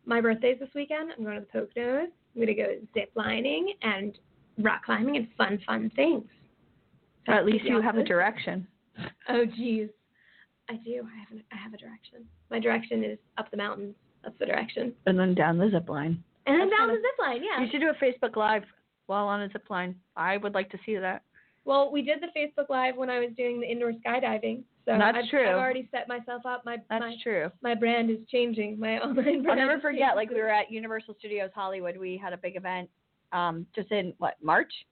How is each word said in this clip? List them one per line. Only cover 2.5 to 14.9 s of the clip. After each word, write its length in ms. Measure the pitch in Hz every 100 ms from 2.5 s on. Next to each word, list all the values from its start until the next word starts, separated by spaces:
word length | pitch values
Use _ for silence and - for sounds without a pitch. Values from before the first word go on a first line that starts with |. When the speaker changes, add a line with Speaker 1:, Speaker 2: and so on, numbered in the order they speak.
Speaker 1:
go 240 | 214 202 - 214
zip 180 | 220 202
lining 600 | 220 214 226 262 311 381 403
and 360 | 220 196 202 - _ _ _ -
rock 260 | 214 -
climbing 320 | - 214 247 285
and 120 | 226 -
fun, 200 | 208 202
fun 260 | - 226 220
things. 300 | - 302 277 - _ _ _ _ _ _ _ _ _ -
So 60 |
Speaker 2:
At 140 | 208 185
least 160 | 220
Speaker 1:
keep 80 | 254
y'all 60 | 233
Speaker 2:
you 40 |
have 120 | 220
a 40 | 220
Speaker 1:
posted. 100 | -
Speaker 2:
direction. 580 | 175 196 226 - 180 180 _ _ - - - -
Speaker 1:
Oh, 160 | 240 233 233
jeez. 300 | 240 220 214 - _ _ _ _ _ _ -
I 60 | 226
do. 300 | 233 240 220
I 80 | 220
have 120 | 208
an, 120 | 220 -
I 40 | 220
have 160 | 214
a 40 | 214
direction. 480 | 226 226 - 240 233 - _
My 80 | 233
direction 440 | 226 226 226 226
is 140 | 214 214 _ -
up 120 | 220
the 60 | 208
mountains. 380 | 208 202 202 208 _ _
That's 140 | - -
the 80 | -
direction. 480 | - 226 - -